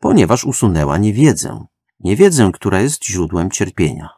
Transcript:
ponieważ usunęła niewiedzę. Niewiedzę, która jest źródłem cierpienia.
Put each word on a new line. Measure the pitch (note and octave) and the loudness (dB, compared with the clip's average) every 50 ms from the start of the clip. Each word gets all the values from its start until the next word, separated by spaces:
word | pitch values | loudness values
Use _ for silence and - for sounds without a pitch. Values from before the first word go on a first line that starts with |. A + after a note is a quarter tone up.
ponieważ | - - C#4+ G3+ A2 D#2+ A2 B2+ - | 0 2 4 4 4 4 2 -2 -2
usunęła | - B2+ - - A2 F2+ D#2 D2+ C#2+ C#2+ F2 | -4 -4 0 0 0 2 2 0 0 0 0
niewiedzę. | G#2 G#2+ G2+ A2 C#3+ D#3 A2+ - - - - G#2 - - _ _ _ _ _ _ | 0 0 2 2 2 2 2 2 -4 -10 -10 -12 -16 -20 _ _ _ _ _ _
Niewiedzę, | - F2+ G2 A2+ F#3+ G3+ E3+ C#3+ A#2 F#2+ F2+ | -4 -4 2 4 4 4 6 4 2 2 0
która | - - G#2 F#2+ F#2+ | -2 -6 -4 -2 -2
jest | G#2 C#3 D#3 - - | -2 -2 -4 -6 -10
źródłem | - F#2+ F#2 F2 D#2 - F2 E2 F#2+ | -8 -6 -4 -4 -4 -4 -4 -4 -4
cierpienia. | - - G2+ F#2 - - F2+ D2+ B1+ - D#2 D#2+ - | -4 -4 -6 -6 -2 -2 -2 -2 -2 -6 -12 -16 -20